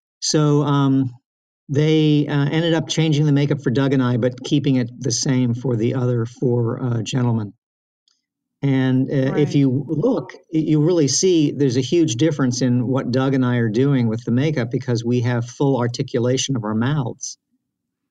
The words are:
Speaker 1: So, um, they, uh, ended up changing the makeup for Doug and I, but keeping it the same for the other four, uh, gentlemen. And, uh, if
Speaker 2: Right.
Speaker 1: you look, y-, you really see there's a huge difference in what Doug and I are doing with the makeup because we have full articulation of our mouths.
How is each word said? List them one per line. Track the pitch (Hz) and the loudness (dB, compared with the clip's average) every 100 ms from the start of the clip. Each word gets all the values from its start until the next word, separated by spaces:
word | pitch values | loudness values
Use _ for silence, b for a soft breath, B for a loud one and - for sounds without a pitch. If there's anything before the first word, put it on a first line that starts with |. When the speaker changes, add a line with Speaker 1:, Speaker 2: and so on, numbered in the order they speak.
| _ - | _ -10
Speaker 1:
So, | - 156 147 147 | -2 2 4 2
um, | 147 143 135 135 123 - _ _ _ _ - | 2 2 2 2 0 -6 _ _ _ _ -4
they, | 143 156 156 156 147 147 | 0 2 4 4 2 2
uh, | 143 139 | 0 0
ended | 160 170 | 0 0
up | 160 156 | 0 -2
changing | - 160 143 | -2 0 2
the | 151 | 2
makeup | 139 143 139 | 2 2 -2
for | 131 | -2
Doug | 120 139 | 0 2
and | 135 | 2
I, | 123 123 | 2 0
but | 123 - | 0 -4
keeping | - 147 143 127 | -4 -2 0 0
it | 120 - | -2 -6
the | 127 | -6
same | - 151 127 123 | -4 0 0 0
for | 117 135 110 | -2 -4 -2
the | 120 | -2
other | 123 123 120 113 | -2 -2 -2 -4
four, | - 127 120 113 - | -4 -2 0 -2 -4
uh, | 127 117 | -4 -4
gentlemen. | 104 131 120 113 104 - _ _ _ _ _ _ _ _ _ - | -4 -2 0 -2 -4 -12 _ _ _ _ _ _ _ _ _ -6
And, | 139 131 131 131 131 | 0 2 2 2 0
uh, | |
if | 143 131 151 147 | 0 0 0 2
Speaker 2:
Right. | |
Speaker 1:
you | 143 135 123 - | 2 2 0 -4
look, | 151 240 180 - - - | -2 0 0 -4 -18 -6
y-, | 160 | -2
you | 156 151 | 2 2
really | 151 175 139 | 2 2 2
see | - 190 165 147 | 2 2 4 2
there's | 127 139 123 | 2 0 0
a | |
huge | 127 175 151 117 | 0 0 0 0
difference | 160 151 131 120 | 0 0 -2 0
in | 131 123 120 | 0 0 0
what | 131 123 | -2 -2
Doug | 131 131 | 0 0
and | 131 123 | 0 0
I | 123 | 0
are | 117 | 0
doing | 110 139 135 113 | 0 2 2 0
with | 110 | -2
the | - | -2
makeup | 120 156 156 117 | 0 0 -2 -4
because | 123 - 113 | -4 -2 -2
we | 113 123 | 0 0
have | 123 120 117 | 0 -2 -4
full | - 143 123 | -2 0 0
articulation | 120 123 131 123 120 131 - 127 | -2 -4 -4 -2 0 -2 -2 -4
of | |
our | 107 | -2
mouths. | 107 123 151 110 - - - _ _ _ _ _ _ _ | -2 0 -2 -4 -8 -14 -16 _ _ _ _ _ _ _